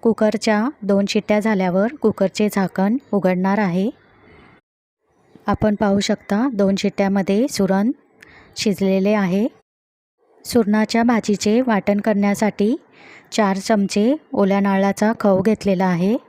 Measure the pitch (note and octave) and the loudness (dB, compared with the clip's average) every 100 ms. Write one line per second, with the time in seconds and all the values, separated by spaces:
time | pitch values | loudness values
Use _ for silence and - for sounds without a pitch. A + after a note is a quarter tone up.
0 | A#3 G#3+ G#3+ G#3+ - G#3 A#3 - G3 G3 | 0 2 0 0 0 0 -2 -6 -2 0
1 | G3+ G#3+ - G#3 G#3+ G#3 F#3 F3+ G#3+ D4+ | 0 -2 0 0 0 0 0 0 -2 -2
2 | A3 G3 F#3+ - G#3+ G3+ F#3+ - G3 B3 | -4 0 -2 0 -2 0 -4 -2 -2 -2
3 | - G3+ F#3 F#3 F#3 G3+ G3+ E3+ G3+ - | -2 -2 0 0 0 0 0 -2 -4 -6
4 | _ _ - - - - _ _ _ _ | _ _ -20 -20 -20 -20 _ _ _ _
5 | _ _ _ - - G3+ A3 G#3 G#3+ G3 | _ _ _ -14 -4 0 0 0 0 0
6 | G3 G#3 - G3+ C4 A3 G3 G3 G3+ - | 0 -4 -2 -2 -2 0 0 0 -2 -2
7 | G3 G3 F#3+ G3 C#4 - G3 F#3+ G#3+ D4 | 0 0 0 0 -2 -2 0 2 0 -4
8 | _ _ - - - - A3+ F#3 G3 F#3+ | _ _ -20 -20 -20 -6 -4 0 0 0
9 | F#3+ G#3+ F#3+ F#3+ A#3 - _ _ _ _ | 2 0 0 0 -2 -6 _ _ _ _
10 | _ _ _ _ - B3 G#3 G#3+ G#3+ A#3 | _ _ _ _ -2 0 2 0 0 0
11 | A#3 A#3 - G3+ G#3 A3 B3+ G#3 F3+ G3+ | 2 0 0 -2 2 0 2 0 0 0
12 | G#3 G3+ G3+ G3+ G#3+ - G#3 D4 _ - | 0 0 0 0 -2 0 -2 -2 _ -20
13 | - - - - G3+ G3 F#3+ A3 G3 - | -20 -20 -10 -2 0 0 0 0 0 0
14 | G#3+ D4+ _ B3+ G3 G3 G3 G3 G3 G3 | 0 0 _ -2 0 2 2 2 0 0
15 | G#3+ A3+ G#3 F#3+ F#3+ G#3+ - F#3 F#3 F3 | -2 0 2 2 2 0 0 0 0 0
16 | F#3 B3 | 0 -2